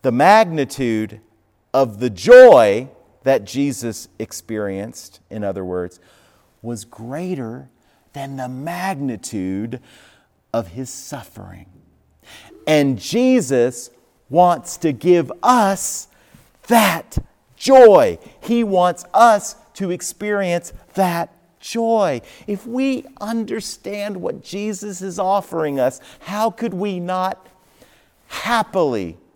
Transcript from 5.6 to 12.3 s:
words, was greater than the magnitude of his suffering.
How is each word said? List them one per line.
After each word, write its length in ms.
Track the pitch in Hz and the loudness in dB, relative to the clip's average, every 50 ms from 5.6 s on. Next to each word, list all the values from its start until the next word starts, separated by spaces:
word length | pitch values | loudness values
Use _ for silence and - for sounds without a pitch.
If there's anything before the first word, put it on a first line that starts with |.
| 92 | -8
words, 340 | 90 90 90 90 87 - _ _ _ _ _ _ _ _ _ _ _ _ _ | -8 -6 -8 -8 -8 -12 _ _ _ _ _ _ _ _ _ _ _ _ _
was 220 | - 117 120 107 - | -12 -12 -12 -12 -14
greater 840 | _ - - 117 117 135 156 180 185 180 139 123 110 117 135 135 131 _ _ _ _ _ _ _ _ | _ -20 -18 -16 -12 -12 -10 -8 -8 -8 -8 -8 -12 -12 -14 -18 -20 _ _ _ _ _ _ _ _
than 240 | _ 143 139 139 139 | _ -14 -12 -12 -10
the 120 | 135 127 127 | -10 -10 -10
magnitude 1300 | 127 127 143 165 175 175 185 190 185 139 143 131 117 101 - - - 104 92 92 95 98 107 117 123 120 _ _ - - _ _ _ _ _ _ _ _ _ _ | -10 -12 -10 -10 -10 -8 -8 -8 -6 -6 -6 -8 -8 -8 -12 -10 -8 -8 -6 -6 -6 -6 -8 -8 -10 -14 _ _ -20 -20 _ _ _ _ _ _ _ _ _ _
of 160 | - 117 110 87 | -8 -8 -8 -8
his 220 | 85 120 135 - | -14 -14 -14 -14
suffering. 760 | - - - - 147 131 - - _ 107 98 92 90 92 90 - _ - _ _ _ _ _ _ _ _ _ - | -14 -18 -16 -16 -16 -16 -16 -18 _ -20 -20 -18 -20 -20 -20 -20 _ -20 _ _ _ _ _ _ _ _ _ -20